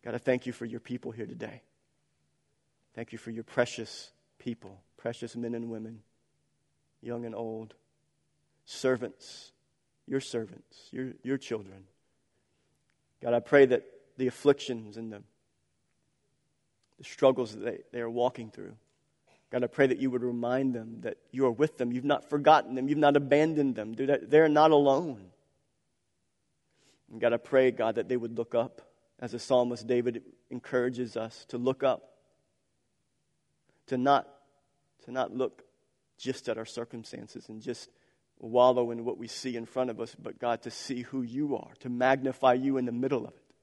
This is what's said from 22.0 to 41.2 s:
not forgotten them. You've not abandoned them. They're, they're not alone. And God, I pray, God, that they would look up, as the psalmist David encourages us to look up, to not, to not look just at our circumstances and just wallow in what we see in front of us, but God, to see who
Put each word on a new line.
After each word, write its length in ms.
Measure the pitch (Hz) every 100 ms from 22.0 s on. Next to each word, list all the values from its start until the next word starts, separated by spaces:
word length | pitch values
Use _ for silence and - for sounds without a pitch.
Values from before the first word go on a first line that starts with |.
| 135
not 240 | 143 -
forgotten 460 | 147 143 151 117 131
them. 120 | 135
You've 120 | 147
not 180 | 147 147
abandoned 560 | 139 143 160 156 139
them. 200 | 117 107
They're, 260 | 113 135 139
they're 280 | - 151 160
not 200 | 151 156
alone. 640 | 151 143 135 170 117 92 _ _ _ _ _ _ _ _ _ _ _ _ _ _ _ _ _ _
And 80 | 113
God, 140 | 117
I 40 | 117
pray, 340 | - 135 131
God, 240 | 117 113 110
that 120 | 107
they 100 | 127
would 200 | 117 117
look 160 | 113
up, 300 | 117 120 - - _ _ _
as 140 | 120
the 80 | 120
psalmist 480 | - 127 123 120 110
David 360 | 123 120 117 - - _
encourages 680 | 123 - 131 123 123 123 113
us 300 | 113 - -
to 100 | 120
look 260 | 123 131
up, 280 | 139 120 - _ _ _ _ _ _ _ _ _ _ _ _ _ _ _ _ _ _
to 100 | 131
not, 300 | 127 139 - - _ _ _ _ _ _ -
to 60 |
not 220 | 131 117
look 300 | 120 127 - - _ _ _ _ _
just 320 | 131 127 -
at 80 | 113
our 80 | 113
circumstances 840 | - 117 120 110 - 107 - -
and 140 | 110
just 280 | 113 117 - _ _ _ _ _
wallow 520 | 113 120 127 123 120
in 140 | 117 117
what 120 | 113
we 120 | 117
see 260 | - 131 120
in 100 | 113
front 240 | - 127
of 120 | 110
us, 120 | 113 -
but 160 | 110 -
God, 260 | 120 117
to 60 | -
see 340 | - - 127
who 180 | 117 135